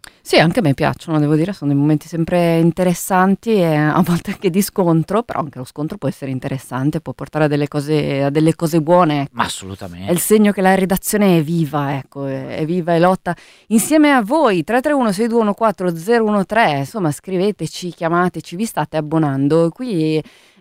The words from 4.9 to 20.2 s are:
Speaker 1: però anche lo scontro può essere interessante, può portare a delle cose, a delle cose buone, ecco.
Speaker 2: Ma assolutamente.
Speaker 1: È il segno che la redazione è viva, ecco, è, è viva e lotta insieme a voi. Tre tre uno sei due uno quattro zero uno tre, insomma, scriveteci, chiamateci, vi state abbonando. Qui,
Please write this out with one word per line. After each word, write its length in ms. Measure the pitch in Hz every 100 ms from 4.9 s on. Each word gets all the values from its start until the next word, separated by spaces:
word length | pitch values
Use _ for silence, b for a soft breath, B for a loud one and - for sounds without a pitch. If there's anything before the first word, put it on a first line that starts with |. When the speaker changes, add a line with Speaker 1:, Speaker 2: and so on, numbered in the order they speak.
| 165 156 202
Speaker 1:
però 160 | - -
anche 180 | 143 127
lo 60 |
scontro 340 | 127 - 147 202
può 100 | 135
essere 220 | - 135
interessante, 720 | 131 139 135 - 127 139 160
può 120 | 139
portare 320 | - 139 151 151
a 20 |
delle 200 | 143 143
cose, 540 | 147 143 151 147 139 139
a 40 |
delle 240 | 151 160
cose 260 | - 165 165
buone, 420 | 147 180 165 147
ecco. 80 | 139
Speaker 2:
Ma 100 | 117 107
assolutamente. 640 | - 95 98 95 87 98
Speaker 1:
È 40 |
il 60 | 170
segno 320 | - 214 208
che 100 | 202
la 140 | 185 190
redazione 640 | 185 185 - 208 202 170
è 20 |
viva, 540 | 151 170 151 147 139 139
ecco, 300 | - 139 139
è, 300 | 135 135 -
è 80 | 156
viva 280 | 180 165
e 60 | 170
lotta 360 | 175 190 180 170 B B -
insieme 420 | 220 - 311 294
a 100 | 269
voi. 420 | 202 311 269 180
Tre 180 | 156 240
tre 120 | 294
uno 180 | 285 226
sei 140 | 185 233
due 120 | 233
uno 140 | 214 196
quattro 400 | 220 - 180 165
zero 300 | 175 240 214
uno 200 | 208 185
tre, 320 | 220 202 139
insomma, 320 | 135 226 160
scriveteci, 800 | 139 - 185 202 196 160 - 180
chiamateci, 640 | - 165 175 180 165 - 175
vi 100 | 226
state 320 | - 151 156
abbonando. 720 | 151 160 147 135 143 160 165
Qui, 500 | - 254 175 156 156